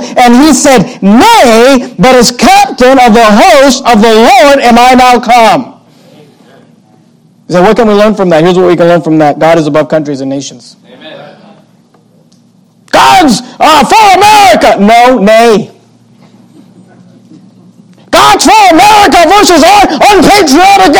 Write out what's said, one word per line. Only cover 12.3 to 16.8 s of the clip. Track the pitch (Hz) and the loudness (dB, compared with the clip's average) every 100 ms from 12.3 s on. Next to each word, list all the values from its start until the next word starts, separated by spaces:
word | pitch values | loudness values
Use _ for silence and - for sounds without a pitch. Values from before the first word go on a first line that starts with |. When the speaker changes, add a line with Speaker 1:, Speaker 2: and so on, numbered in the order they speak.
| _ _ _ _ _ _ | _ _ _ _ _ _
Speaker 1:
"God's, | - - 392 302 190 - - | -2 0 2 0 -2 -8 -6
uh, | 285 302 | -2 -2
for | 240 415 415 370 | 0 0 2 2
America." | 415 427 392 277 254 196 | 2 2 2 0 0 0
No, | 202 233 247 247 | 0 2 2 0
nay. | 202 220 233 214 - - _ _ _ _ _ - _ - - - | 0 2 2 -2 -6 -18 _ _ _ _ _ -20 _ -20 -20 -20